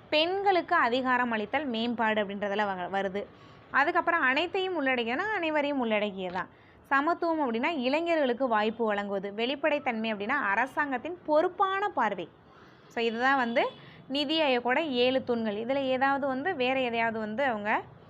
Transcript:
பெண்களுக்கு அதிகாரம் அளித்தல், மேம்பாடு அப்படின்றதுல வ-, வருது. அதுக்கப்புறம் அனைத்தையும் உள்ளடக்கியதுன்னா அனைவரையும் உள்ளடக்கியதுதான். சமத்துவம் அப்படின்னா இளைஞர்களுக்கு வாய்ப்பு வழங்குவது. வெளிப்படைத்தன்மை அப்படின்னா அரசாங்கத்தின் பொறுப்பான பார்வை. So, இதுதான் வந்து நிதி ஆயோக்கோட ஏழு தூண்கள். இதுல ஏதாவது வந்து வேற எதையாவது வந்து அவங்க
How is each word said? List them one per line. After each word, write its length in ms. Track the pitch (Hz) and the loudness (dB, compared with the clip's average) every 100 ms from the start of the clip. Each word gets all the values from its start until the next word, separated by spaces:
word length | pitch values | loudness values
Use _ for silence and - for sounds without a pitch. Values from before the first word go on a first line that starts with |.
| - | -2
பெண்களுக்கு 680 | 302 330 392 403 359 330 339 | 2 2 2 2 2 4 2
அதிகாரம் 560 | 262 247 254 247 247 | 4 2 2 2 2
அளித்தல், 340 | 226 208 269 302 | -2 -2 -2 -2
மேம்பாடு 580 | 220 240 233 220 214 | -2 -2 0 2 2
அப்படின்றதுல 400 | 202 202 202 202 | 0 -2 -2 0
வ-, 240 | 208 185 175 | 0 -2 -2
வருது. 340 | 196 196 190 - - - - - | -2 -2 -4 -8 -14 -20 -20 -2
அதுக்கப்புறம் 500 | 247 285 349 330 339 | 2 2 2 2 2
அனைத்தையும் 640 | 262 269 339 392 381 349 269 | 2 2 0 -2 -2 0 0
உள்ளடக்கியதுன்னா 480 | 254 226 262 415 415 | 0 0 -2 -2 -2
அனைவரையும் 500 | 330 302 285 285 233 | 0 0 0 0 0
உள்ளடக்கியதுதான். 640 | 214 208 190 185 180 170 - - - | 0 0 -4 -6 -6 -8 -12 -20 -16
சமத்துவம் 680 | - 277 294 349 339 320 277 | 0 2 2 0 0 0 0
அப்படின்னா 160 | 226 285 | 0 -2
இளைஞர்களுக்கு 800 | 330 240 294 339 320 269 233 262 | 0 0 0 2 2 2 0 0
வாய்ப்பு 380 | 214 214 220 220 | 2 0 0 -2
வழங்குவது. 480 | 202 202 196 196 202 | 0 -2 -4 -6 -4
வெளிப்படைத்தன்மை 800 | 240 285 311 294 285 226 226 | -4 -2 0 0 -2 -4 -2
அப்படின்னா 140 | 214 202 | -4 -2
அரசாங்கத்தின் 880 | 285 214 202 262 - 294 254 302 349 - | -2 0 0 0 0 -2 -2 -6 -8 0
பொறுப்பான 640 | 302 359 359 392 392 415 | 2 2 2 0 0 -2
பார்வை. 400 | 349 220 190 160 - - - - - - | 0 -2 -2 -10 -14 -20 -20 -20 -20 -12
So, 160 | - | -4
இதுதான் 340 | 233 226 254 277 | -2 0 2 2
வந்து 320 | 233 240 466 - - - - | 2 0 0 -4 -20 -20 -6
நிதி 340 | 269 285 320 | -2 0 2
ஆயோக்கோட 480 | 294 247 240 254 330 | 2 2 2 0 0
ஏழு 340 | 240 247 262 | 2 2 2
தூண்கள். 320 | 262 233 220 202 | 0 -2 -2 -4
இதுல 200 | 233 277 | -2 -2
ஏதாவது 520 | 269 254 269 277 277 | 0 2 2 0 0
வந்து 280 | 262 302 330 | -2 -2 0
வேற 240 | 247 269 | 0 0
எதையாவது 400 | 254 233 226 226 | 0 0 0 -2
வந்து 240 | 214 220 | -4 -2
அவங்க 380 | 277 220 208 262 - - | -2 -2 -2 -2 -4 -18